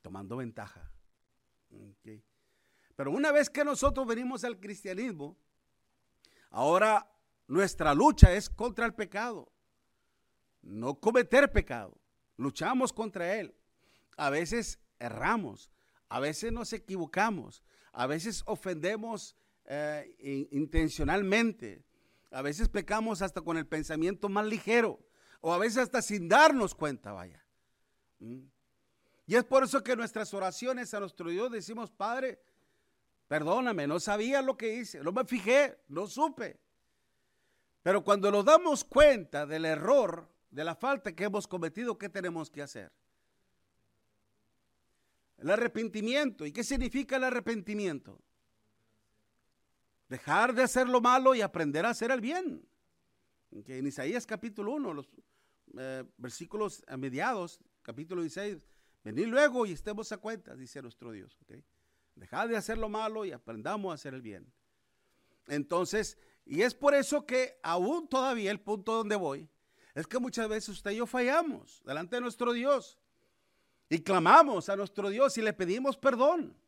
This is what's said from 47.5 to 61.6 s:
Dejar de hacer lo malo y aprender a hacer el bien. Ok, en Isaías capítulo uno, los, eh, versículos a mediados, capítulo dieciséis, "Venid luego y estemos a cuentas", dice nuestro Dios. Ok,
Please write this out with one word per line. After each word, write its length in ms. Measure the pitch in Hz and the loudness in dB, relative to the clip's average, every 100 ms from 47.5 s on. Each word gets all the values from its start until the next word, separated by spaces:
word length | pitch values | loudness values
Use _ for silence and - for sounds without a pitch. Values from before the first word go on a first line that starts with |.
| 226 180 208 196 143 - 98 _ _ _ _ _ _ _ _ _ _ _ _ _ _ _ _ _ _ _ | -6 -4 -4 -4 -6 -12 -20 _ _ _ _ _ _ _ _ _ _ _ _ _ _ _ _ _ _ _
Dejar 460 | 131 - 165 240 | -12 0 2 2
de 80 | 240 | 4
hacer 260 | 254 247 254 | 2 2 2
lo 140 | 254 | 4
malo 320 | 240 254 262 | 6 6 6
y 80 | 254 | 4
aprender 420 | 202 170 156 143 202 | 0 -2 -2 0 0
a 20 | |
hacer 220 | 240 233 | -2 -2
el 100 | 262 | -2
bien. 420 | 220 349 359 - - _ _ _ _ _ _ _ _ | -2 -4 -4 -8 -16 _ _ _ _ _ _ _ _
Ok, 180 | - 104 | -20 -14
en 180 | 131 139 | -6 -6
Isaías 400 | - 135 233 233 | -4 -4 -4 -6
capítulo 460 | 220 226 208 208 | -8 -8 -8 -6
uno, 200 | 294 254 | -4 -6
los, 160 | 147 135 - _ _ _ _ _ - | -8 -12 -20 _ _ _ _ _ -14
eh, 240 | 131 131 127 _ | -10 -10 -12 _
versículos 640 | 123 - 170 208 208 - - | -14 -12 -10 -4 -4 -6 -14
a 80 | 127 | -8
mediados, 640 | 135 127 208 226 175 - _ _ | -6 -4 -4 -4 -8 -12 _ _
capítulo 400 | - 113 160 180 | -16 -14 -10 -6
dieciséis, 380 | 165 180 208 180 _ _ _ _ | -6 -6 -8 -8 _ _ _ _
"Venid 240 | 110 110 226 | -10 -4 0
luego 400 | 247 294 247 220 | 4 4 4 -2
y 40 | |
estemos 400 | 156 - 208 220 | -4 -8 -10 -10
a 60 | 208 | -10
cuentas", 400 | 214 226 - 127 | -10 -10 -14 -18
dice 240 | 131 143 | -16 -16
nuestro 300 | 127 - 120 | -18 -16 -16
Dios. 260 | 110 - _ | -16 -18 _
Ok, 140 | _ 107 | _ -20